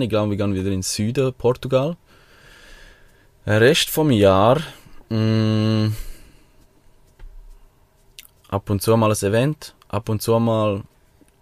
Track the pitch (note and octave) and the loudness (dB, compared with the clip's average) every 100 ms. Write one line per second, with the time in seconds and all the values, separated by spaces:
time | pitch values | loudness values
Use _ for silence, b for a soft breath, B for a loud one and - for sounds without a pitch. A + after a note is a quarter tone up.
0 | B2 G#2+ G#2+ G2+ G2+ F#2+ F#2+ F#2+ F#2 - | -2 -2 -2 -2 -2 -2 -4 -4 -6 -4
1 | G#2+ B2+ C3 - A#2+ B2+ - C3 C#3+ E3+ | -4 -2 -4 -2 -2 -2 -2 -2 -2 -6
2 | b b b b b b b b b b | b b b b b b b b b b
3 | b b b _ - G#2+ A#2 D#3+ - - | b b b _ -2 4 4 4 0 0
4 | D#3 A2+ G2 F#2+ G#2+ C#3 D#3 B B B | 2 6 6 6 4 2 -2 B B B
5 | - A2 A2 A2 A2 G#2+ A2 A2 A2 A2 | -8 -2 0 2 0 0 2 0 0 -2
6 | B B B B B B _ _ _ _ | B B B B B B _ _ _ _
7 | _ _ - - - - - _ _ _ | _ _ -20 -20 -20 -20 -20 _ _ _
8 | _ - - _ _ G2+ - G2+ - A2+ | _ -20 -20 _ _ -8 -4 -2 2 2
9 | G#2+ G#2 G2+ A2 C3+ D3+ - - _ G2+ | 2 0 0 0 0 -4 -12 -20 _ -8
10 | - G#2+ - A2+ A#2 A2 G#2+ G2+ - _ | -4 -4 0 0 2 0 -2 -4 -10 _
11 | _ _ _ _ | _ _ _ _